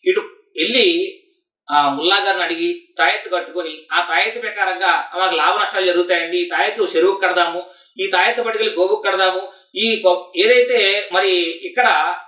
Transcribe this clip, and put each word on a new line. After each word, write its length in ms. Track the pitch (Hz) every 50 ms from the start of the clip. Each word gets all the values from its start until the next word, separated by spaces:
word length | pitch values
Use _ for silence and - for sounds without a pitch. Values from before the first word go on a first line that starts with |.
| _
ఇటు 160 | 180 185 208 220 - - _ _ - -
వెళ్ళి 640 | 156 160 202 240 254 220 180 165 175 190 - - - _ _ _ _ _ _ _ _ _ -
ఆ 240 | 143 147 143 139 139
ముల్లా 220 | 143 160 180 196
గారిని 280 | 208 202 202 190 180 175
అడిగి 500 | 165 170 165 170 175 175 170 - _ _ -
తాయెత్తు 300 | 175 180 185 - - 180
కట్టుకొని, 580 | 180 175 170 165 156 180 170 - - - - _
ఆ 80 | - -
తాయెత్తు 400 | - - 269 - - 226 233 240
ప్రకారంగా 720 | 233 214 202 202 196 190 185 170 190 180 175 - - - - 180
"మాకు 160 | 190 185 170
లాభ 260 | 160 151 175 - -
నష్టాలు 260 | - - - 190 190
జరుగుతాయండి, 520 | 180 175 175 175 175 180 170 165 165 175 180
ఈ 100 | 175 175
తాయెత్తు 380 | - 156 - 214 - - 202 175 -
చెరువుకు 220 | 165 165 196 190 -
కడదాము, 440 | 180 180 180 175 170 170 165 180 180 - - - - _ _ -
ఈ 100 | 190 190
తాయెత్తు 320 | 190 185 190 208 240 247
పట్టుకెళ్ళి 340 | - 220 220 214 220 - -
గోవుకు 280 | 170 185 190 208 - -
కడదాము, 420 | 196 190 190 190 185 185 185 185 - - - _ _ _
ఈ 260 | 185 220 226 220 220 -
గొ-, 380 | 185 - 277 - - - 165 196
ఏదైతే 640 | 220 247 247 247 247 247 240 202 190 196 208 196 -
మరి 240 | 180 190 190 190 185 175
ఇక్కడ 760 | 170 165 165 - - 180 - - 247 180 156 151 156 165 180 - -